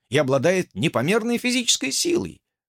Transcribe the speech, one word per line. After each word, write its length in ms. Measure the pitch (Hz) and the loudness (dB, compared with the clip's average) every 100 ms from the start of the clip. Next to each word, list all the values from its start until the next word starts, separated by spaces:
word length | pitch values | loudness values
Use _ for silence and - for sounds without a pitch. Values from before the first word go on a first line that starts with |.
| _ | _
и 100 | 139 | 0
обладает 560 | 131 135 156 185 - | 2 2 2 0 -2
непомерной 640 | 92 156 113 143 220 226 240 | -4 -2 0 0 0 0 -2
физической 540 | 247 247 233 - 262 | 0 0 0 -2 -2
силой. 480 | - 349 339 85 - _ _ | -2 0 -2 -2 -10 _ _